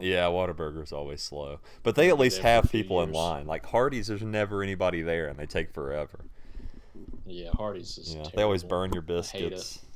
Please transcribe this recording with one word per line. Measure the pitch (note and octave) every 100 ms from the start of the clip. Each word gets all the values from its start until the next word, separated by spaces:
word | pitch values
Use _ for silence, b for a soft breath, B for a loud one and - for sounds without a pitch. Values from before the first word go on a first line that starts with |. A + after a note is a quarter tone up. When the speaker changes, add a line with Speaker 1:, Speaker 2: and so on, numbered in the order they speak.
Speaker 1:
Yeah, | F#2 F#2 F2
Whataburger's | F2 F2+ D#2+ D#2 D#2 D2+
always | C#2+ C#2+ D2
slow, | - D2 C#2+ D2+ B B
but | - B2+
they | F3
at | D3+
Speaker 2:
Yeah, |
Speaker 1:
least | B2+ -
Speaker 2:
they've | A#2+
Speaker 1:
have | A#2
Speaker 2:
for | -
a |
few | A2+
Speaker 1:
people | G2 F2+
in | E2
Speaker 2:
years. | D#2+
Speaker 1:
line. | E2+ D2+ D2
Like | E2 -
Hardee's, | A#2 C3+ C3 G#2
there's | G2+
never | A2 G#2+ G#2 G2+
anybody | G2 F#2+ F#2 F2
there, | D#2+ E2+ D#2
and | C#2+
they | D2+
take | F2+ D#2+
forever. | - C#2 D2 C#2+ - - B B B B B B B - - -
Speaker 2:
Yeah, | F2 -
Hardee's | - G#2+ F#2+ - -
is | F#2 D#2+
Speaker 1:
Yeah, | D#2
they | F#2
always | G#2+ F#2+
Speaker 2:
terrible. | F2 F2+ F#2
Speaker 1:
burn |
your | F2+
Speaker 2:
I | D#2+
hate | F2 E2+ F#2+ E2+
it. |
Speaker 1:
biscuits. | F2+ F2+ - -